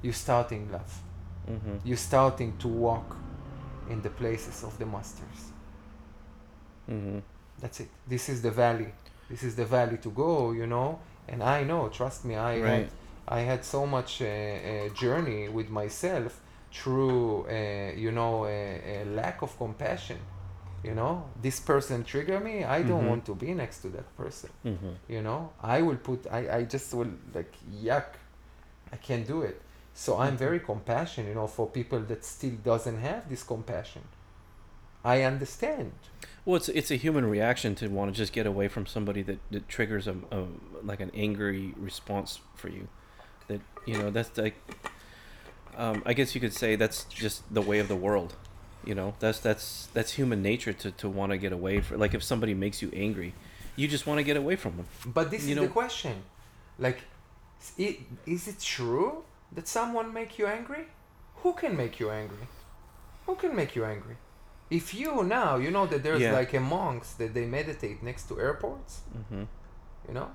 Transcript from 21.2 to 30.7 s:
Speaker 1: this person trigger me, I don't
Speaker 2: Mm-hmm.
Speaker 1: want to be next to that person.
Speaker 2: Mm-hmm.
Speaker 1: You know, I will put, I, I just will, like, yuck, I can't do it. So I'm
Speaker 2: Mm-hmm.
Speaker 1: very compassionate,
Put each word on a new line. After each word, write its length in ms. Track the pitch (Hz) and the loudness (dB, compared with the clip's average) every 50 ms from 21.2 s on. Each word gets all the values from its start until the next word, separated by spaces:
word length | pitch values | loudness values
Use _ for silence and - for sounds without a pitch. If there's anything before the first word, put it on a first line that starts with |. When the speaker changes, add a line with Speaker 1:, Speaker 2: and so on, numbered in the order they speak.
| 160 131 - - | -4 -8 -10 -2
Speaker 1:
this 160 | 110 135 135 - | -2 -2 -2 -2
person 460 | - - 143 139 135 - 135 120 120 | 2 4 4 4 4 2 -2 -2 -2
trigger 340 | - - 139 151 165 190 196 | -2 -2 -2 0 2 0 0
me, 220 | 208 220 220 208 165 | 0 -2 -2 -2 0
I 180 | 117 135 160 | 2 2 4
don't 180 | 170 120 110 104 | 4 6 6 6
Speaker 2:
Mm-hmm. 80 | 113 110 | 6 4
Speaker 1:
want 160 | 117 120 - | 4 2 0
to 80 | - 101 | -4 -6
be 180 | 92 120 156 | -6 -4 -2
next 280 | 185 175 127 107 - - | -2 -2 -2 -4 -6 -8
to 80 | - 95 | -10 -8
that 280 | 90 - - - - | -8 -8 -10 -12 -10
person. 340 | - 113 - - - - - - - - | -8 -8 -8 -8 -10 -14 -14 -16 -8 -4
Speaker 2:
Mm-hmm. 260 | 120 104 87 95 92 87 90 - - | -4 -4 -2 -4 -6 -8 -8 -8 -6
Speaker 1:
You 140 | 113 110 | -6 -4
know, 280 | 107 110 117 151 165 156 - - | -2 -2 -2 -2 -4 -6 -10 -6
I 220 | - 110 120 143 | 0 4 4 6
will 140 | 165 165 143 | 6 4 4
put, 300 | 123 - - 127 123 - - | 0 0 -2 -2 -2 -2 -2
I, 280 | - 117 123 67 104 120 | -2 -2 0 2 2 2
I 40 | 120 | 0
just 300 | 117 139 135 - - - | 0 -2 -4 -4 -2 -2
will, 160 | 120 117 117 90 - - - - | -2 0 -2 -2 -8 -12 -6 -6
like, 180 | 90 85 - - - - 82 101 104 | -6 -6 -6 -10 -18 -14 -12 -10 -4
yuck, 240 | 107 110 127 143 - - - - - - - - - - - - - - - - - - | 0 2 2 2 2 -2 -12 -18 -20 -20 -20 -20 -20 -20 -20 -20 -20 -20 -20 -20 -18 -16
I 40 | - | -14
can't 300 | 120 - - 127 117 113 | -14 -4 -2 -2 0 0
do 160 | 110 147 165 | 0 -2 -2
it. 180 | 147 101 - - - - - - - - | -2 -2 -4 -8 -14 -20 -20 -20 -20 -20
So 260 | - - - - 110 95 | -14 -6 2 2 4 6
I'm 100 | 127 139 | 6 4
Speaker 2:
Mm-hmm. 80 | 135 | 4
Speaker 1:
very 240 | 120 131 143 170 175 | 2 2 2 2 0
compassionate, 680 | 170 - | 0 -2